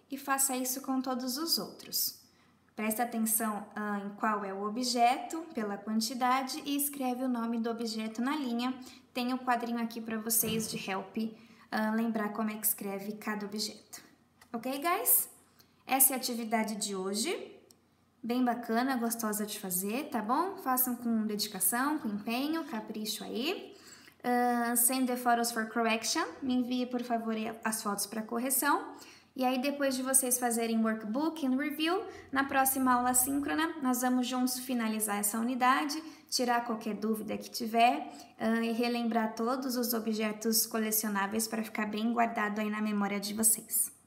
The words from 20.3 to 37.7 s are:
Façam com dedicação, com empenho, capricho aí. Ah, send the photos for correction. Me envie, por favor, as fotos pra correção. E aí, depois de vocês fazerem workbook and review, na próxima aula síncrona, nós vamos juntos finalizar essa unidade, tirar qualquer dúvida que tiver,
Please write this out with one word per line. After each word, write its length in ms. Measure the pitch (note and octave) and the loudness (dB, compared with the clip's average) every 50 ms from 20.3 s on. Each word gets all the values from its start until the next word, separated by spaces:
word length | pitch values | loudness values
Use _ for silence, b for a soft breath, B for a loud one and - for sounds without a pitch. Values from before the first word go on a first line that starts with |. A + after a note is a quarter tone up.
| B3+ D4+ F4 G4 G4 | 2 2 0 0 -2
Façam 380 | - - C4+ B3+ B3+ B3 B3+ A#3+ | -4 -2 0 2 2 2 0 -2
com 300 | A#3 - A#3 A3+ A3 G#3+ | -2 0 0 0 2 2
dedicação, 720 | G#3+ G#3 G#3 - - - F#3+ - - A#3+ A#3+ C4+ D4 D#4 D4 | 0 0 -2 -4 -4 -2 -2 0 0 2 2 0 0 0 -2
com 100 | - A3 | -2 -4
empenho, 560 | G3+ G3+ - A#3 A#3 B3+ C#4 D4+ D#4+ E4 D#4+ | -4 -4 -2 -2 -2 -2 0 0 -2 -2 -4
capricho 580 | - - A3 A3 - G#3+ G#3+ G#3+ G#3 - - G3 | -4 -6 -8 -6 -6 -8 -6 -4 -4 -6 -6 -6
aí. 520 | F#3+ G3 G#3+ B3+ E4 G4+ - - - B B B B B B B B B B - | -6 -4 -2 0 -2 -2 -4 -6 -14 B B B B B B B B B B 0
Ah, 520 | B3 B3 A#3+ B3 B3 A#3+ A#3+ A#3 A#3 A#3+ | 2 4 4 4 4 2 2 2 2 2
send 320 | A#3 - C4 C4 C4 C4 | 4 4 4 4 2 0
the 80 | B3 B3 | 0 0
photos 360 | B3 B3 B3 A#3 A#3 A#3 A#3 | 2 4 4 4 4 4 0
for 160 | - A3+ A3 | 0 -2 -2
correction. 580 | A3 - A#3+ A3+ A3+ A3 A3+ - - - D#4+ F4+ A#4+ - - | -2 0 2 2 2 2 0 0 0 0 0 0 -2 -4 -4
Me 140 | C#4+ C4 B3 | -2 0 2
envie, 300 | B3 A#3+ A#3+ B3+ B3 B3 | 2 0 0 0 -2 -2
por 160 | B3 B3 A#3+ | -2 -2 -4
favor, 320 | A#3+ - A#3 A3+ G#3+ A3 A3 A3 A3 A3+ A3+ - - | -2 -2 -2 -2 0 -2 -2 -2 -2 -4 -6 -4 -4
as 180 | A3 A3 - | -2 -2 -2
fotos 240 | - G#3 G3+ G3 - | -2 -2 -2 -2 -4
pra 160 | - A3+ A3+ | -4 -4 -6
correção. 720 | G#3+ - A#3 A#3 B3 C4+ C4+ - D#4 C#4+ D#4 - - - B B B B B B B B B | -6 -4 -4 -2 -2 0 0 2 2 4 2 2 0 -4 B B B B B B B B B
E 120 | C4 B3+ | 0 0
aí, 140 | B3+ C4 C4 | 2 2 2
depois 360 | B3 C#4+ C#4+ C#4+ C#4 C4+ B3+ | 0 0 0 2 0 0 0
de 80 | B3+ C4 | 0 0
vocês 340 | C4 C4 C4+ C4 B3 B3 | 2 4 4 4 4 2
fazerem 460 | B3 B3+ A#3+ A3+ A#3 A#3 A3+ A3+ A3 A3 | 2 2 2 2 2 2 2 2 2 4
workbook 640 | A3 A3 A3 - G#3 G#3+ C#4 D#4 D#4+ D#4+ D#4+ C#4 | 2 2 0 -2 -2 -2 0 0 0 0 0 0
and 80 | B3+ B3+ | 2 2
review, 480 | C4 D4 D4+ C#4+ - D#4 E4 F4+ G#4 A4+ B B B B B | 2 0 -2 -2 0 0 2 2 0 -2 B B B B B
na 120 | B C4+ C#4 | B 0 0
próxima 500 | C#4 C#4 C4+ C4 C4 - C#4 C4 B3+ B3 | 2 4 4 4 4 4 2 4 4 4
aula 200 | B3 B3 B3 B3+ | 4 4 4 4
síncrona, 640 | B3 - C#4 C#4 C#4+ C#4+ C#4+ D4+ D4+ D#4+ E4 E4 E4 | 4 2 2 2 0 0 0 0 0 0 0 0 0
nós 200 | C4 B3+ B3+ A#3+ | 0 2 2 2
vamos 260 | B3+ B3+ B3+ B3+ B3 | 2 2 2 2 2
juntos 320 | A#3 B3+ B3+ B3+ B3+ - - | 0 0 2 2 2 0 -2
finalizar 580 | - - B3+ A#3+ A3+ A3 A3 G#3+ G#3 G#3+ G3+ | -4 -2 -2 0 0 0 0 0 0 0 0
essa 220 | G3+ G#3 - - A3+ | 0 0 0 0 0
unidade, 640 | A3+ A#3+ C4 A#3+ B3 B3 C4+ D4 D4+ C#4+ D4 D#4+ D#4+ B B B B B | 0 0 2 4 6 6 6 4 2 0 -2 -6 -8 B B B B B
tirar 360 | - - B3+ A#3+ A#3+ A#3+ A#3 | -2 0 2 4 2 2 2
qualquer 300 | - A3 A3 - A3 G3+ | 0 -2 -2 -2 -4 -4
dúvida 420 | G3+ G#3+ A3 A3 G#3+ - G#3+ G#3 | -2 0 0 0 0 -2 -4 -6
que 120 | G3+ - - | -6 -6 -8
tiver, 640 | - - A#3+ A3 | -6 -6 -4 2